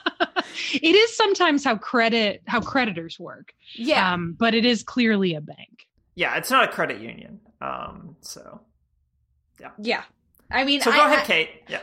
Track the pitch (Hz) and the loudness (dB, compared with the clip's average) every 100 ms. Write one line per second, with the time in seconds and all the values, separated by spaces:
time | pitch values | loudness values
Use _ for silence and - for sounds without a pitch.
0 | - - 339 370 - - - 285 320 381 | -4 -2 -2 -2 -6 -8 -6 0 4 6
1 | 453 - 427 392 349 285 262 214 - 240 | 6 4 2 4 2 2 2 -2 0 2
2 | 226 226 208 - - 220 - 269 233 170 | 2 2 0 -4 -4 -4 0 0 -2 -4
3 | 165 - 175 - - - - - 240 269 | -10 -14 -16 -18 -20 -20 -18 -6 0 2
4 | 185 175 170 170 226 226 240 226 - 254 | 2 0 -4 0 0 2 2 0 -2 0
5 | 233 208 185 156 151 147 - _ _ _ | 2 2 0 -4 -10 -16 -20 _ _ _
6 | _ - 147 143 156 254 220 - 151 110 | _ -6 -4 -4 0 2 2 0 -4 -6
7 | 113 - - 208 _ - 67 64 - - | -12 -16 -20 -20 _ -14 -10 -10 -10 -14
8 | - - - - - - _ _ _ _ | -20 -20 -20 -20 -20 -20 _ _ _ _
9 | _ _ _ _ _ _ 123 - 214 208 | _ _ _ _ _ _ -20 -8 -4 -4
10 | - _ _ _ - 247 269 285 240 294 | -6 _ _ _ -4 0 2 2 4 4
11 | 294 294 277 165 160 - - - | 6 4 2 0 0 -6 -12 -8